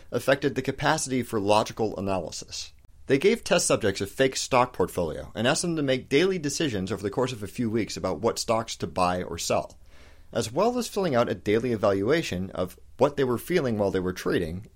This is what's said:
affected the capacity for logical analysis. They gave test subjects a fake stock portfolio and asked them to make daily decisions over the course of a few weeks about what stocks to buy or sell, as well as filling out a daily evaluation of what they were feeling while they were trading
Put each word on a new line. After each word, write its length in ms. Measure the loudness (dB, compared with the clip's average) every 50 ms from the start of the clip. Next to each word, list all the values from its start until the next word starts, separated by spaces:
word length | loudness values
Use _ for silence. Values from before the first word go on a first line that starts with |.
| -14 -6
affected 440 | -6 -2 2 2 2 2 2 -2 -2
the 60 | -2
capacity 640 | -4 -4 -4 -2 0 0 2 0 0 -2 -2 -2 -2
for 180 | -2 -2 -2
logical 560 | 2 4 4 4 4 2 -2 -2 -2 -2 -2
analysis. 800 | -4 -2 -2 -2 -2 -2 -6 -10 -10 -12 -10 -12 -12 -12 -12 -16 -20 -20 -20 -20 -12 0
They 100 | 2 2
gave 260 | 4 6 4 4 4 2
test 240 | 2 2 2 4
subjects 360 | 4 2 2 2 0 0 0 -4
a 40 |
fake 300 | -6 0 2 2 2 2
stock 380 | -2 -4 2 4 4 4 2 2
portfolio 580 | -2 -2 -2 0 -2 -2 -2 -4 -6 -10 -10 -4
and 120 | 0 2
asked 160 | 2 2 2 0
them 140 | -2 -2
to 60 | -2 0
make 280 | 0 0 0 0 2
daily 280 | 4 4 4 4 2 0
decisions 540 | -2 -4 -2 0 -2 0 0 -2 -2 -2 -4
over 100 | -4 -4
the 60 | -4
course 240 | -2 0 -2 -2 -2
of 100 | -6 -10
a 40 |
few 240 | -10 -4 -2 -2 0
weeks 260 | 0 0 -2 -2 -4
about 240 | -4 -2 -2 -2 0
what 180 | 0 -2 -2 -2
stocks 380 | -2 0 0 0 0 -4 -8
to 100 | -8 -8
buy 360 | -6 0 2 2 2 2 0 -4
or 160 | -6 -8 -8
sell, 400 | -2 0 0 0 0 -4 -10 -18 -20 -20 -20 -20 -20 -20 -20 -20 -16 -6 -4
as 180 | -4 -4 -2 0
well 240 | 0 0 2 2
as 100 | 0 -4
filling 280 | -4 -4 -2 -2 2 2
out 160 | 2 2 2
a 40 | 0
daily 380 | -4 0 2 2 2 2 0 0
evaluation 800 | 2 4 2 4 4 2 2 2 0 0 -2 -4 -4 -4 -6
of 280 | -4 -4 -4 -4 -6 -14 -20 -12 0 2
what 180 | 2 2 2
they 80 | 0 0
were 140 | 0 0 -2
feeling 400 | -2 0 0 0 2 0 0 2
while 120 | 0 2
they 100 | 2 0
were 120 | 0 -2 -4
trading 540 | -2 -2 0 0 0 0 -2 -6 -10 -12 -12 -8